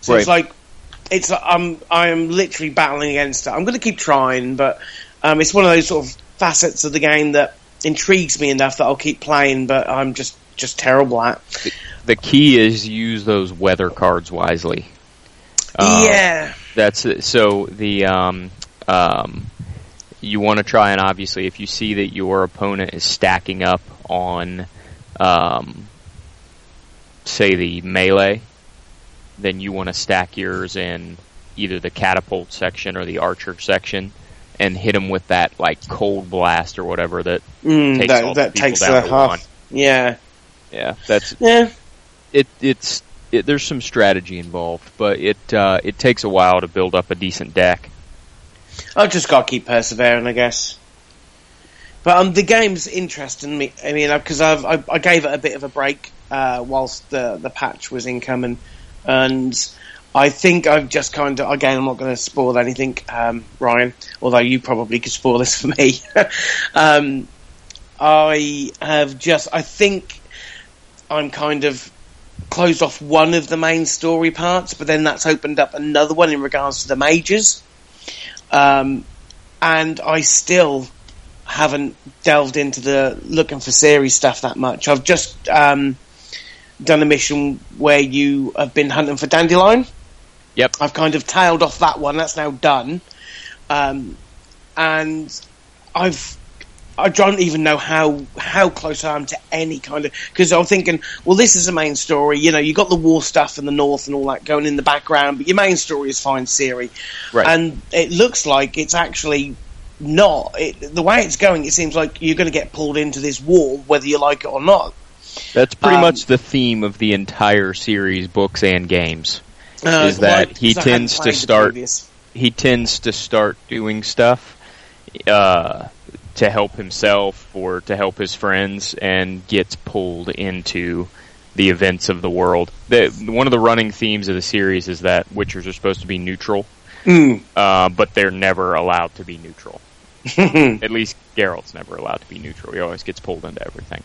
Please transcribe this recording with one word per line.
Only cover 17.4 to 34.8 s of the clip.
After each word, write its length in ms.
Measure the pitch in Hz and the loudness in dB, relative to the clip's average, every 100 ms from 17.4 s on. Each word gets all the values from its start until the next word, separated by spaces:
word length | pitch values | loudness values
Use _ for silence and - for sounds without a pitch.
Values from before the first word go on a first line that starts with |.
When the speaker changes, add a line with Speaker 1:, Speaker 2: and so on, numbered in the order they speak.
| 107 101 98 | 4 2 -4
Speaker 2:
the, 400 | 95 107 101 98 | -6 -4 0 2
um, 440 | 92 92 92 92 92 - _ - | 2 0 -2 -10 -16 -20 _ 0
um, 580 | 92 90 - - - 104 - - - - - - - | 2 2 0 -4 -8 -14 -14 -16 -16 -18 -20 -20 -16
you 180 | 104 104 | -6 -2
wanna 220 | 104 104 | 2 0
try 300 | 101 113 101 | 2 4 4
and 80 | 98 | 4
obviously 440 | 95 95 98 - 95 | 0 -2 -6 -6 -6
if 140 | - | -6
you 60 | 101 | -12
see 280 | - 110 | -6 -4
that 200 | 101 98 | -2 -4
your 300 | 92 92 95 | -4 -2 0
opponent 500 | 92 - 101 98 90 | -2 -2 -4 -4 -6
is 100 | 82 | -6
stacking 580 | - - 95 92 - 92 | -6 0 0 0 -2 -4
up 200 | 92 90 - - - | 0 -2 -4 -20 -8
on, 580 | 90 90 87 87 90 90 - - - - - | -6 -6 -6 -8 -10 -14 -18 -20 -20 -20 -2
um, 680 | 92 87 85 62 62 - 104 - - - - - - - - - - - - - | 2 4 2 -2 -6 -16 -20 -20 -20 -20 -20 -20 -20 -20 -20 -20 -20 -20 -20 -20
say 300 | - - 101 | -12 0 2
the 260 | 92 87 87 | 2 -2 -6
melee, 580 | 90 92 92 98 98 107 - _ - - - - - - - - | -4 0 4 4 4 0 -6 _ -20 -20 -20 -20 -20 -20 -20 -8
then 220 | 101 92 | -6 -6
you 120 | 98 | -8
wanna 200 | 95 92 | -8 -8
stack 440 | 90 - 95 90 - | -8 -2 -2 -2 -6
yours 400 | 95 92 92 92 | -8 -8 -8 -8
in 400 | 90 87 87 85 - - - - | -8 -10 -14 -20 -20 -20 -20 -8
either 220 | 101 92 | -6 -6
the 120 | 92 | -8
catapult 640 | - 92 92 - 95 87 | -4 0 0 -2 -8 -8
section 440 | - 92 - 98 92 | -6 -6 -6 -10 -8
or 80 | |
the 140 | 87 87 | -8 -4
archer 400 | 85 92 - 90 | -4 -4 -10 -14
section 540 | - 95 - 98 98 - - - - - | -2 -2 0 -8 -8 -14 -20 -20 -20 -4
and 160 | 98 | -2
hit 180 | 92 | -2